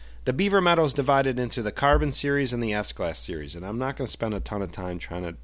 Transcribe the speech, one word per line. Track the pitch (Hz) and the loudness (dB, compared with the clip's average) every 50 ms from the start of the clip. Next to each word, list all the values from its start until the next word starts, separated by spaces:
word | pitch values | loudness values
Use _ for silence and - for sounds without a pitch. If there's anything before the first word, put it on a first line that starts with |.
| - - - - - | -14 -14 -14 -6 -4
the | 131 127 | -2 0
Beaver | 139 196 202 196 196 | 2 2 4 4 4
Meadows | 180 175 170 165 160 143 - | 6 6 6 6 4 4 2
divided | 143 135 139 139 139 135 131 123 123 | 2 2 4 4 4 4 4 2 0
into | 123 113 - 123 107 | -2 -2 -2 -2 -2
the | 104 - | -2 0
Carbon | - 143 143 147 151 151 143 131 | 2 4 6 6 6 4 2 0
series | - - 143 139 143 139 117 123 | -2 0 0 2 2 2 0 0
and | 120 117 | 0 0
the | 110 104 | 0 0
S-Class | 107 104 - - - 92 82 80 - | 0 -2 -2 -4 -4 -2 -2 -4 -4
series, | - - 87 76 73 71 80 | -6 -8 -6 -6 -8 -8 -10
and | 85 87 | -8 -8
I'm | 98 107 120 | -6 -4 -2
not | 127 135 135 | -2 -4 -2
gonna | - 131 110 | -4 -4 -6
spend | - - 117 110 107 | -4 -4 -2 -2 -2
a | 98 | -2
ton | - - 107 101 | -4 -4 -4 -4
of | 98 87 | -4 -4
time | - - 92 90 90 87 | -4 -6 -6 -6 -6 -6
trying | - - 87 90 90 85 82 - | -6 -8 -6 -6 -6 -6 -8 -10